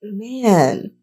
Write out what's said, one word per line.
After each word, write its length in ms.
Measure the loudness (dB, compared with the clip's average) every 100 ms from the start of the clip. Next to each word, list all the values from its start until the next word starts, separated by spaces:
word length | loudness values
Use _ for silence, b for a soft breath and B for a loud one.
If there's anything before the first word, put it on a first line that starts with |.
man 880 | -12 -12 -10 -4 2 4 4 0 -8 _